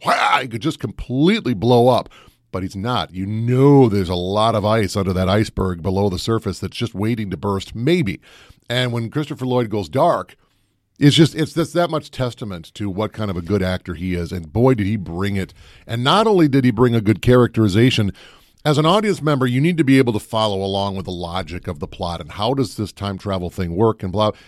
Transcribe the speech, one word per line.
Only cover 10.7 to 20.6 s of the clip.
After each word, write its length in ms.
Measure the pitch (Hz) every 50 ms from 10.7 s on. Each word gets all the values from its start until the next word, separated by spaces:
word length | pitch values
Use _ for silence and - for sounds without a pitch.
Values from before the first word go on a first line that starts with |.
| _ _ _ _ _ -
it's 160 | 147 143 117
just, 200 | 147 165 - -
it's, 180 | 151 151 139
that's 200 | - 170 165 160 -
that 160 | 170 175 160
much 200 | 160 147 143 -
testament 600 | - - 127 120 - - 120 104 92 85 78 - -
to 140 | - 104 101
what 240 | 90 95 107 104
kind 180 | - 110 107 101
of 60 | 90
a 60 | 85
good 200 | 82 85 104 98
actor 320 | 92 92 92 90 - 92 82
he 200 | 76 90 92 90
is. 180 | 85 85 76
And 180 | 90 90 80 76
boy, 240 | 73 110 123 131 135
did 120 | 104 98
he 100 | 98 113
bring 400 | 107 82 80 85 87 98 101 101
it. 160 | 98 92 - - - - - - - -
And 160 | - 117 120
not 240 | 123 143 170 208 233
only 220 | 226 208 180 160 143
did 160 | 123 139 127
he 60 | 127
bring 240 | 104 101 127 120 117
a 80 | 117
good 180 | 98 104 107 -
characterization, 920 | - 131 123 123 120 113 - 113 110 101 85 110 120 131 107 110 104 95 - - - - - _ _ _ _ _ -
as 140 | 151 147 143
an 80 | 156
audience 340 | 165 185 220 220 208 175 -
member, 240 | 139 156 147 131 131
you 140 | 123 123 131
need 160 | 147 175 180
to 80 | 156 143
be 140 | 131 135 135
able 160 | 131 117 107
to 40 | 104
follow 440 | - - 113 110 110 107 98 95